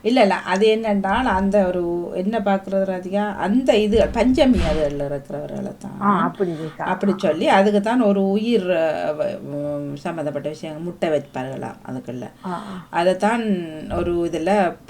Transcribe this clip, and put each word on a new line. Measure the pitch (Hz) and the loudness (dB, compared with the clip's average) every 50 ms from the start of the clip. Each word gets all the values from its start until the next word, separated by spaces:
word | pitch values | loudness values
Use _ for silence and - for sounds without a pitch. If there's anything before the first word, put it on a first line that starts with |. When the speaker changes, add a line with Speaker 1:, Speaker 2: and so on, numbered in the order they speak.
Speaker 1:
இல்ல, | - 214 247 262 | 2 2 4 6
இல்ல, | 220 196 - | 6 4 4
அது | - - - - 196 214 220 220 | 0 -2 -2 2 4 4 4 4
என்னன்னா | 220 226 214 202 196 196 190 196 233 262 | 4 2 0 0 2 2 2 0 2 2
அந்த | 240 190 190 196 196 190 208 190 | 2 2 2 2 4 4 4 4
ஒரு | 180 180 180 175 170 170 175 175 - - | 4 2 0 0 0 -2 -2 -4 -4 -4
என்ன | 185 185 208 233 226 | -2 -2 0 -2 0
பாக்குறது | 202 202 196 196 196 202 196 190 190 | 0 0 0 0 -2 -2 -2 0 0
ராதிகா, | 190 185 185 180 180 190 202 208 208 - | 0 -2 -6 -6 -4 -2 -2 -2 -2 -4
அந்த | - - 190 214 254 269 277 262 | -4 -2 2 2 2 4 4 4
இது | 208 214 208 208 220 170 - - | 4 4 4 4 4 4 2 2
பஞ்சமி | 233 220 254 262 320 294 262 233 185 160 | 2 2 4 6 6 6 6 6 4 4
அதுல | 160 151 156 151 143 143 143 143 | 2 2 2 0 0 -2 -4 -4
இருக்கிறவர்களை | 139 143 139 139 - 147 147 147 147 143 139 135 131 139 | -4 -4 -6 -8 -8 -10 -10 -8 -8 -8 -8 -8 -8 -10
தான் | - - - - - | -12 -14 -14 -10 -2
Speaker 2:
ஆ, | 202 202 202 175 | 0 0 2 2
அப்படி | 165 175 165 - 202 175 | 0 -2 -2 -2 -4 -2
இருக்கா? | 165 151 160 156 - - 156 | -2 -6 -8 -10 -8 -6 -4
Speaker 1:
அப்படி | - 190 190 - 202 190 | -4 -2 0 0 0 0
சொல்லி | - - 180 151 160 - | 2 0 0 0 2 2
அதுக்கு | 311 233 196 196 208 208 208 | 4 4 6 4 4 2 2
தான் | 202 220 240 262 | 0 2 2 2
ஒரு | 233 202 202 196 196 190 | 4 4 2 2 2 2
உயிர், | 196 220 220 240 240 220 180 180 | 0 0 0 2 0 0 2 2
அ, | 180 160 160 156 151 175 175 - 151 151 | 0 2 2 0 0 -2 -2 -4 -2 -2
வ-, | 147 - 147 | -4 -4 -4
உம், | 147 - 139 143 147 147 147 147 143 147 143 143 | -8 -10 -8 -8 -6 -6 -6 -6 -6 -6 -8 -10
சம்மந்தப்பட்ட | 143 - 175 170 165 147 151 139 143 143 147 | -8 -8 -8 -6 -4 -6 -6 -6 -6 -6 -8
விஷயங்கள் | 156 - - 160 156 151 170 | -8 -8 -10 -12 -10 -8 -8
முட்டை | 175 175 - - 165 | -10 -6 -4 -2 0
வைப்பார்களாம் | 156 143 143 - - 135 127 135 131 127 123 117 - - - | 0 -2 -2 -4 -10 -8 -8 -8 -8 -8 -10 -10 -12 -14 -12
அதுக்குள்ள. | - 127 127 127 - 123 127 - - - - - | -10 -10 -10 -10 -10 -10 -10 -12 -12 -16 -12 -10
Speaker 2:
ஆ, | 185 | -8
ஆ. | 175 - - 202 190 185 165 - | -8 -8 -10 -12 -14 -14 -14 -6
Speaker 1:
அதைத்தான் | - 170 175 185 185 185 208 208 233 233 226 220 196 175 170 160 156 156 151 208 | -4 0 2 2 2 2 0 0 0 0 0 0 -2 -2 -2 -8 -10 -12 -10 -6
ஒரு | - 175 170 175 175 170 170 165 | -4 -4 -2 -2 0 0 -2 -2
இதுல | 165 160 160 185 202 208 185 170 - - - | -4 -2 0 2 2 2 2 0 -2 -6 -8